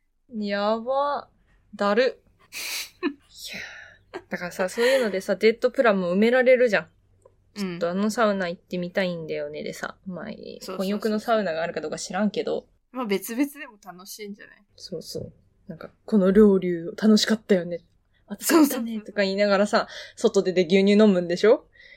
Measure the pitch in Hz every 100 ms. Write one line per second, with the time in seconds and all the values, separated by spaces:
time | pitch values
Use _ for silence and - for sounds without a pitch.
0 | _ _ _ 233 202 202 208 226 233 269
1 | 285 269 - _ _ _ _ 208 202 208
2 | 254 - _ _ _ - - - - _
3 | 330 - _ - - - - - - _
4 | _ - - 180 175 - 185 - 240 269
5 | 226 190 190 180 214 226 254 240 240 196
6 | 180 185 226 254 247 254 247 190 165 _
7 | _ _ _ _ _ - 190 170 170 185
8 | 214 214 220 196 180 175 _ 180 175 190
9 | 185 170 156 151 147 151 151 160 - -
10 | 190 175 151 - - - - 185 190 208
11 | 220 214 214 220 190 160 170 160 151 165
12 | - 180 208 165 - - - _ _ 254
13 | 240 196 196 226 285 285 294 202 196 175
14 | 196 - 208 202 - _ 202 _ - 165
15 | - - - _ _ _ - 165 - _
16 | - 214 185 190 208 190 180 170 165 -
17 | 214 214 - 220 - 185 175 170 - _
18 | _ _ _ 202 - 320 285 262 233 220
19 | 208 - 196 190 208 196 208 220 - -
20 | - - 220 202 180 175 165 196 196 208
21 | 214 185 175 175 208 294 - _ -